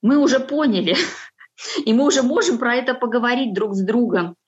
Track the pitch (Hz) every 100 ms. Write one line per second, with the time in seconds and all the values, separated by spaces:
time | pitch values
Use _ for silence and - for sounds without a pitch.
0 | 208 285 285 262 262 294 294 190 165 269
1 | 339 - - _ - - - 349 226 226
2 | 285 269 247 330 359 233 240 247 254 254
3 | 247 240 240 247 247 190 214 196 190 233
4 | 226 180 170 -